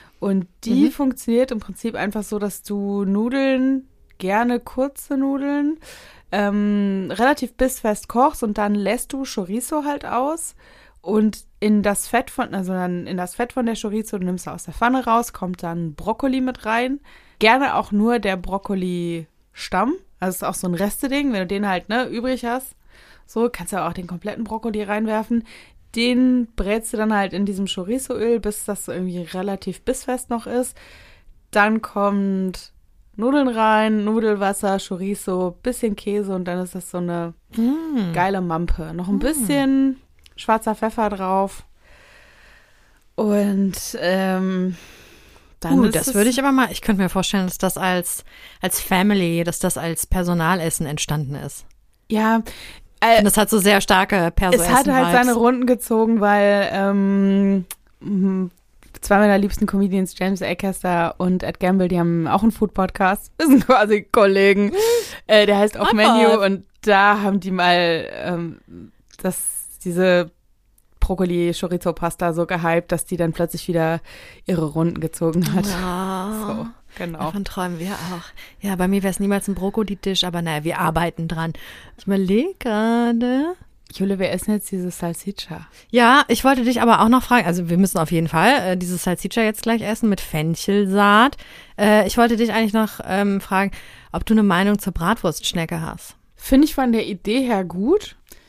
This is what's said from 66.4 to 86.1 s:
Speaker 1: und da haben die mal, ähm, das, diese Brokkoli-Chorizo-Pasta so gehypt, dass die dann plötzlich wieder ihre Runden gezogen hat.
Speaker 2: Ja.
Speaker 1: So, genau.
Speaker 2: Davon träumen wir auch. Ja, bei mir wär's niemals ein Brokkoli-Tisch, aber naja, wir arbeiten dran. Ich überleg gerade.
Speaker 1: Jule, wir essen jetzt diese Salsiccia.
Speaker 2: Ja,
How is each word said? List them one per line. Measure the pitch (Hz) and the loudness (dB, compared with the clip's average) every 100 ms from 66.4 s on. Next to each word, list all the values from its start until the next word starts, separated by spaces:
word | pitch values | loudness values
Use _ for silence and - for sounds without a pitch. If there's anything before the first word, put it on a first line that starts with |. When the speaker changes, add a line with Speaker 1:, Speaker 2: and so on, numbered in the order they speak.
| 196 | 2
Speaker 1:
und | 196 - _ | 0 -6 _
da | 208 196 202 208 | 4 6 6 4
haben | 202 196 | 2 0
die | 185 | -2
mal, | 185 180 175 170 160 - | 0 4 4 2 0 -4
ähm, | 57 170 170 165 - _ 87 - _ _ - | -8 -6 -4 -6 -10 _ -20 -20 _ _ -6
das, | 185 - - - - - | -6 -4 -8 -8 -14 -12
diese | 180 175 185 180 170 _ _ _ _ _ _ _ - 185 180 | -6 2 4 4 0 _ _ _ _ _ _ _ 0 0 0
Brokkoli-Chorizo-Pasta | 175 170 170 175 175 180 160 170 - 175 | 0 0 -2 -4 -2 -4 -4 -6 -2 -2
so | 165 170 | -2 -2
gehypt, | 180 170 170 170 | -2 0 0 0
dass | 170 - | -4 -4
die | 170 | -2
dann | 170 | -2
plötzlich | - 170 160 - | 0 -4 -4 -2
wieder | 165 160 165 - - - - - | 0 0 -2 -8 -20 -20 -12 -4
ihre | 175 156 | -2 0
Runden | 156 165 151 | 0 0 -2
gezogen | 160 - 165 165 156 | -6 -2 0 0 0
hat. | 190 202 | 0 -2
Speaker 2:
Ja. | 180 185 180 190 185 196 214 208 | -4 -4 -4 -6 -6 -6 -8 -8
Speaker 1:
So, | 220 226 - - - | -8 -10 -14 -20 -12
genau. | 175 160 | -12 -8
Speaker 2:
Davon | 151 202 196 | -6 -6 -8
träumen | 196 180 170 | -6 -6 -6
wir | 185 | -8
auch. | 208 175 175 - - - - | -8 -10 -10 -14 -20 -20 -10
Ja, | 202 180 | -6 0
bei | 185 | 2
mir | 196 | 2
wär's | 190 180 | 0 -2
niemals | 202 202 202 | 0 0 -2
ein | 180 | -4
Brokkoli-Tisch, | 190 226 196 196 196 185 | -2 -2 -4 -4 -4 -2
aber | 180 170 | -4 -4
naja, | 165 151 | -4 -4
wir | 160 180 | -4 -2
arbeiten | 170 160 170 - 165 | 0 0 -2 -4 -6
dran. | 160 165 - - - - - | -4 -6 -8 -14 -20 -20 -10
Ich | 190 | -2
überleg | 196 185 214 349 - | 0 2 2 0 -4
gerade. | 240 214 220 233 240 233 247 262 320 370 - _ - | -4 0 2 2 2 0 0 0 -2 -4 -14 _ -20
Speaker 1:
Jule, | - 196 196 | -4 -2 0
wir | 180 | -2
essen | 185 - | -2 -2
jetzt | 208 - | -4 -4
diese | 190 180 | -6 -6
Salsiccia. | - 170 165 196 - - 165 - - _ | -6 -8 -6 -10 -12 -12 -14 -16 -20 _
Speaker 2:
Ja, | 233 233 | 4 6